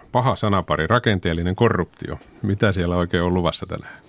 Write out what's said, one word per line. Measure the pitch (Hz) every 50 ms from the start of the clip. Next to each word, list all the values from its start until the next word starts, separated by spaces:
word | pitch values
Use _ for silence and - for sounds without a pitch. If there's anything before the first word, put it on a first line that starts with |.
| - -
paha | - 123 120 131 95
sanapari, | - - 107 101 92 82 - 78 78 78
rakenteellinen | 80 117 120 - 117 101 87 - 87 82 85 85 90 92
korruptio. | - - - - 90 85 - _ - - - - - - - - -
Mitä | - 101 101 - 117 104
siellä | 90 90 85 87 87
oikein | 90 87 82 - 87
on | 87 90 90
luvassa | 92 85 76 - - -
tänään? | - 82 - - - - - -